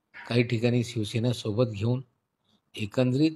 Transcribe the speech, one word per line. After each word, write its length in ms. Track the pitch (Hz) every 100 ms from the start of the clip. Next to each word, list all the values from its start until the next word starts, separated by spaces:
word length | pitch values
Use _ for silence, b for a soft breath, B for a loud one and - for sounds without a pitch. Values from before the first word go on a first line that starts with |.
| _ -
काही 280 | - 120
ठिकाणी 400 | 120 117 120 123
शिवसेना 480 | 117 117 104 117 123
सोबत 380 | 113 110 104 123
घेऊन. 300 | 101 117 127 - _ _ _ _ _ _ 104
एकंदरीत 560 | 104 131 127 131 160